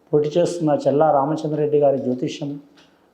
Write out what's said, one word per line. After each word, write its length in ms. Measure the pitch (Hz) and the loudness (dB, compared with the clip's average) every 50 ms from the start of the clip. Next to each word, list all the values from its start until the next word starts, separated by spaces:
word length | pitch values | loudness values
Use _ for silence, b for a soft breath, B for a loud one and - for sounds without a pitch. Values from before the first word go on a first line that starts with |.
| _ | _
పోటీ 220 | _ 156 151 147 151 | _ 0 0 0 2
చేస్తున్న 420 | 156 180 175 139 - - 165 151 143 | 0 0 0 0 -2 -2 0 0 0
చెల్లా 340 | 135 - 143 131 143 156 156 | 2 0 0 2 4 4 4
రామచంద్రరెడ్డి 680 | 143 139 135 147 156 151 - 156 151 151 151 143 147 147 | 4 2 2 0 -2 -4 -4 -4 -2 -2 -2 0 2 2
గారి 200 | 143 139 139 131 | 4 4 2 0
జ్యోతిష్యం, 520 | 117 123 127 127 - 143 - - 151 143 143 - - _ b b b b b b b b | -2 -4 -4 -4 -4 -6 -6 -8 -10 -10 -10 -12 -14 _ b b b b b b b b